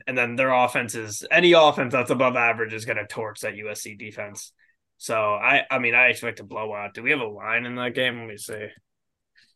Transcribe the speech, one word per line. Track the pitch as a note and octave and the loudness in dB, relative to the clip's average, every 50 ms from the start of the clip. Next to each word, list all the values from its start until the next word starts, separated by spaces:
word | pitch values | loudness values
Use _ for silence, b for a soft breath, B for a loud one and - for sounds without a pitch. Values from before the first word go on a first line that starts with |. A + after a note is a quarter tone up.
| _ | _
and | C3 C3 | -6 -2
then | B2+ A#2+ A#2 A#2+ | -2 -2 0 0
their | C3 C3 C3 B2+ | 0 2 2 4
offense | B2 B2 B2 - C3+ A#2+ A2+ - | 4 4 2 0 -2 -4 -4 -6
is, | A#2 A2 G#2 G#2+ - - - | -8 -8 -8 -10 -10 -2 2
any | D#3 E3+ F3+ F3 E3+ | 4 6 8 8 10
offense | E3 D#3 D3 C#3 C#3+ C3+ A#2+ | 10 8 8 6 4 0 0
that's | C3+ B2+ A#2 - | 2 2 2 2
above | C3 B2 C3 B2+ B2 | 2 2 2 2 2
average | B2 A#2 A#2 A2 A#2 A2+ A2 | 2 2 2 2 0 -2 -4
is | A2 A2 A2+ | -6 -6 -6
gonna | B2 A2 G#2+ G2+ | -6 -4 -6 -6
torch | - - A#2+ A2 G#2+ G#2 - | -6 -8 -8 -8 -8 -8 -8
that | - G#2+ G2+ | -8 -8 -8
U | G#2 G#2+ G#2+ | -8 -10 -10
S | G#2+ - | -10 -10
C | - A2+ G#2+ | -12 -12 -14
defense. | G2+ G#2+ G#2+ - A#2 G#2 G2+ G2+ - - - _ _ _ _ _ _ _ _ _ | -14 -16 -14 -12 -12 -12 -12 -12 -16 -18 -18 _ _ _ _ _ _ _ _ _
So, | _ - - A2+ | _ -6 -2 -2
I, | A2 G#2+ G#2 G#2 G2+ A2+ B2+ C#3+ C#3+ - - | 0 2 0 0 0 2 2 2 2 2 0
I | C3+ B2+ | -2 0
mean, | B2 A#2 A#2+ | 0 2 2
I | B2 B2+ | 4 4
expect | B2 A2+ - A#2+ A#2 G#2+ - | 4 2 0 -4 -8 -8 -10
a | G#2 | -12
blowout. | G2 - G#2+ A2 G#2+ G#2 G2+ G#2 G2+ - | -12 -10 -8 -8 -6 -8 -8 -10 -10 -12
Do | A2+ | -6
we | A#2 C#3 | -4 -2
have | D3+ C3+ | -2 -2
a | A#2 | -2
line | G#2+ G#2 G2 G2+ G#2+ A2+ A#2+ B2 | -6 -8 -8 -6 -4 -2 -2 -4
in | A#2+ B2 | -4 -6
that | B2 B2 B2 - | -6 -6 -4 -2
game? | B2+ B2+ B2 A#2+ A#2+ | -2 -2 -2 -2 -6
Let | A#2 | -10
me | A2 G#2 | -12 -12
see. | G2+ - - A2 G#2+ G#2+ - - _ _ _ _ _ _ _ _ _ _ _ b b b b b | -14 -12 -12 -10 -10 -12 -12 -14 _ _ _ _ _ _ _ _ _ _ _ b b b b b